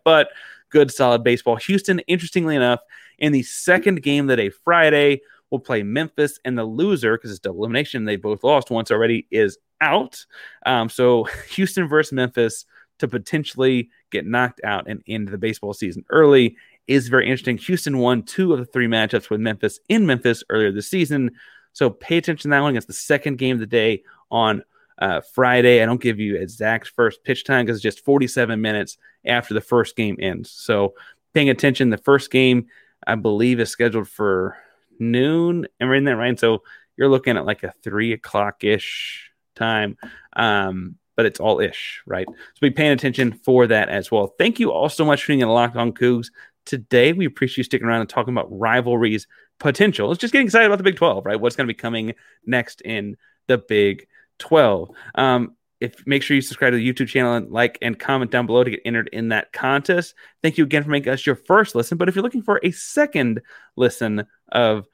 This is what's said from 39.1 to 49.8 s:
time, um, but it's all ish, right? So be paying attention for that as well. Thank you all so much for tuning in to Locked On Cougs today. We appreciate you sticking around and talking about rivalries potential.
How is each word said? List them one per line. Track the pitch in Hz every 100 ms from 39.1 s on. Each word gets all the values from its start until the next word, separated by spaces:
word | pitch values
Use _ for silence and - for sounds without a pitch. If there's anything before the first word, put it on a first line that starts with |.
| - - _ _
time, | - 113 110 104 - - - _
um, | - 113 101 95 92 90 - _
but | - 113
it's | -
all | 107 104
ish, | 101 - - - -
right? | 92 95
So | - - -
be | 143
paying | 139 151
attention | 135 139 120 123
for | - - 127 117
that | 107 -
as | 95 -
well. | 110 101 -
Thank | 202 233
you | 226
all | 82 147
so | -
much | 151 143
for | -
tuning | 143
in | 117
to |
Locked | 117 120 120
On | 117
Cougs | - 123 120 117 _ - _
today. | - 131 107 123 135
We | 175 156
appreciate | - 127 -
you |
sticking | 123 131 117
around | 117
and | 110
talking | - 120
about | 123 -
rivalries | 98 113 123 120 120 113 107 - _ _ _
potential. | 147 139